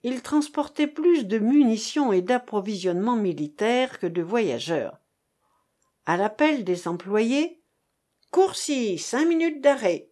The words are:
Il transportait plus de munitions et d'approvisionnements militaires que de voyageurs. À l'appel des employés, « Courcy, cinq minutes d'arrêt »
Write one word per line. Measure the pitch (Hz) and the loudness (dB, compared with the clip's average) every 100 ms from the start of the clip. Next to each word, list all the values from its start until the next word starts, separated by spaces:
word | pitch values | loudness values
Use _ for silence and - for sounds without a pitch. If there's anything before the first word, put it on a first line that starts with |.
Il | 240 254 | -6 -6
transportait | - 302 294 - 294 - 294 | 0 0 0 -4 -6 -2 -2
plus | 302 339 330 | 2 2 2
de | 196 220 | 2 0
munitions | 214 294 247 220 - 302 262 | 4 4 4 2 -2 -2 2
et | 185 | 2
d'approvisionnements | 180 247 247 208 190 202 180 175 220 | 2 -2 0 -4 -4 -4 -2 0 0
militaires | 233 196 147 147 - 214 247 254 - | 0 -2 -2 -8 -2 0 2 0 -4
que | 175 | -4
de | 170 | -4
voyageurs. | 170 233 196 117 143 160 104 - _ _ _ _ _ _ _ _ _ _ | -2 0 0 -2 -2 -4 -4 -10 _ _ _ _ _ _ _ _ _ _
À | - 175 | -4 0
l'appel | 208 311 302 294 | 0 2 2 2
des | 180 175 170 | -2 -4 -4
employés, « | 175 185 208 226 277 339 - _ _ _ _ _ _ _ | -8 -2 0 2 0 -2 -6 _ _ _ _ _ _ _
Courcy, | 349 381 - - 277 220 170 | 2 2 0 -4 -2 -2 -4
cinq | - 254 | -4 0
minutes | 330 330 330 302 | 2 2 0 2
d'arrêt » | 285 269 208 165 - | 2 2 0 -2 -8